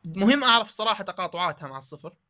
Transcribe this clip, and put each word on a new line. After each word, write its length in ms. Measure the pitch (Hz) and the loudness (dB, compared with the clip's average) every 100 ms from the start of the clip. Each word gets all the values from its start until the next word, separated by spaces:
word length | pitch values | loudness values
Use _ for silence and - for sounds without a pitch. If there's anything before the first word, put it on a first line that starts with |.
| 165 | -10
مهم 380 | 175 202 285 | 2 4 6
أعرف 260 | 254 233 220 | 6 4 2
صراحة 340 | - 220 202 | -4 -2 -2
تقاطعاتها 640 | 190 180 175 170 180 147 147 | -6 -8 -8 -4 -4 -4 -12
مع 100 | 135 | -14
الصفر. 380 | 135 147 165 _ | -14 -16 -18 _